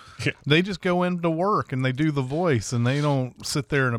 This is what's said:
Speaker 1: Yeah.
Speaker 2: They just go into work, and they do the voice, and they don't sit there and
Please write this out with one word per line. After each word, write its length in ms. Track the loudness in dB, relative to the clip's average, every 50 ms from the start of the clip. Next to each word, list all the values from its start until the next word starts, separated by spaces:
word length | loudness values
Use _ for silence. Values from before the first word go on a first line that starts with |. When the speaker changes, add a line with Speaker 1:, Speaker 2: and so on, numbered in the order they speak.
| -20 -20 -12 -6 -4
Speaker 1:
Yeah. 80 | -4 -4 -4 0
Speaker 2:
They 160 | 2 2 2
just 180 | 2 0 -4 -4
go 220 | -2 0 0 0
into 260 | 0 0 -2 0 0 -2
work, 440 | 0 0 0 0 0 -2 -2 -4 -4
and 100 | -2 -2
they 80 | -2
do 180 | 0 0 0 0
the 120 | 2 0
voice, 500 | -2 -2 -2 -2 0 2 2 0 0 -2
and 140 | 0 0 2
they 160 | 2 2 2
don't 420 | 2 2 2 0 0 -4 -6 -12 -8
sit 220 | -4 -4 -4 -2 0
there 200 | 0 2 2 2
and 60 | 0